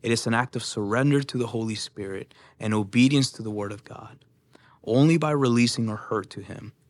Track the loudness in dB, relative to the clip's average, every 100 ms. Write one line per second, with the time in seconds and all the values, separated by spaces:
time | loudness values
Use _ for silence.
0 | 0 -2 0 -2 -2 -6 -8 -6 -2 0
1 | 2 2 0 -4 -4 -4 -4 -6 -8 -10
2 | -10 -10 -12 _ -20 _ -2 -2 0 4
3 | 6 4 0 -4 -8 -6 -6 -10 -14 -18
4 | -18 -20 _ _ _ _ _ _ 0 4
5 | 6 6 2 2 4 4 2 0 -4 -6
6 | -4 -4 -4 -12 -14 -14 -16 -20 _